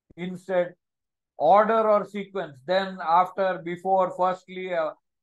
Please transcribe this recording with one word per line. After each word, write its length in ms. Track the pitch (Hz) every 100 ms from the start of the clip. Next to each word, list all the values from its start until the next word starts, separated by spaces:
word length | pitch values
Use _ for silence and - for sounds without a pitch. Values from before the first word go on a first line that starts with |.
| _ -
Instead, 580 | 180 180 - 180 175 - _ _ _ _ _ -
order 500 | 151 196 214 226 220
or 160 | 208
sequence, 520 | 185 202 196 190 156 139 170
then, 320 | 190 190 185
after, 600 | 165 170 180 - 190 175
before, 480 | 170 175 185 190 180 180
firstly, 560 | 185 180 - 185 185
uh, 160 | 170 156 - _ _